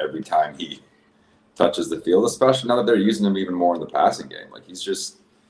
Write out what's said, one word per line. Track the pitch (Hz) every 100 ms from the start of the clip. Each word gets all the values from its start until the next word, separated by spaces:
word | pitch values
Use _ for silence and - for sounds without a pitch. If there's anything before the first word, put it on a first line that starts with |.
every | 71 78
time | 69 78 76 71
he | 80 71 - _ _ _ _ _ _ -
touches | 90 - 85
the | 80
field, | 85 92 117
especially | - 131 131 120
now | 120
that | 113
they're | 107
using | 101 101 101
him | 95
even | 90
more | 87 87 85
in |
the | 65
passing | 69 87 - -
game. | 50 -
Like, | - -
he's | 90
just, | - - - - _ _